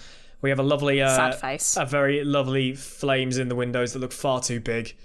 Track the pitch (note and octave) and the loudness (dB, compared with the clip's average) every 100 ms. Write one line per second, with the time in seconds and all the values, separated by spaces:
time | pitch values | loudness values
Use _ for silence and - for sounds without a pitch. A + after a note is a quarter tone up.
0 | - - - - C#3 C3+ C#3 C#3 C#3+ C#3 | -16 -20 -20 -4 0 2 2 2 2 4
1 | C3+ C3 B2+ C3 C3 C#3 - - C3+ C#3+ | 4 4 2 0 -6 -2 -2 0 0 2
2 | C#3 C#3+ C#3+ C#3+ C3 C3+ B2+ C3+ - - | 2 2 2 0 2 0 0 -4 -12 -4
3 | C#3+ C3 C3 B2+ B2+ B2 B2 B2 A#2+ C3 | 0 2 2 0 0 -2 0 0 -2 -4
4 | B2 - C#3+ B2+ - A#2 A2+ A#2 A2 - | -6 -2 0 0 0 -4 -2 -4 -4 -12